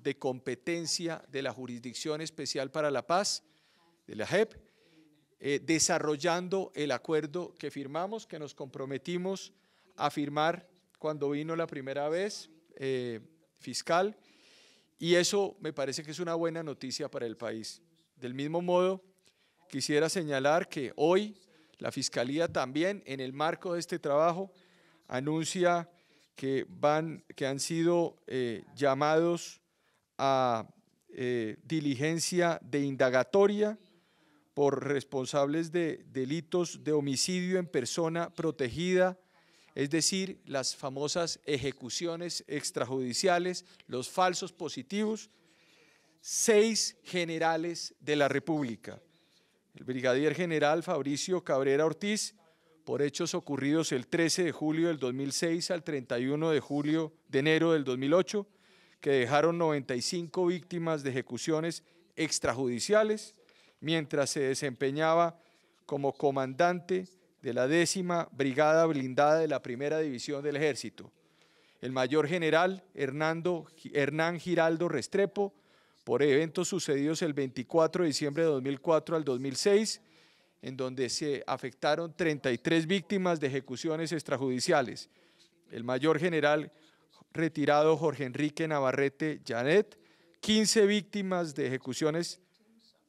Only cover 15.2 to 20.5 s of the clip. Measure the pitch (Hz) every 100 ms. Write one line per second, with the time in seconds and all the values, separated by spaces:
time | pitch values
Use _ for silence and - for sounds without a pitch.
15.2 | 175 202 196 - 151 143 135 127 151 151
16.2 | 175 165 165 165 156 127 131 123 143 131
17.2 | 120 110 113 110 104 - _ _ _ _
18.2 | 123 131 147 170 180 180 185 190 - _
19.2 | _ _ _ _ _ 139 127 147 156 190
20.2 | 151 135 139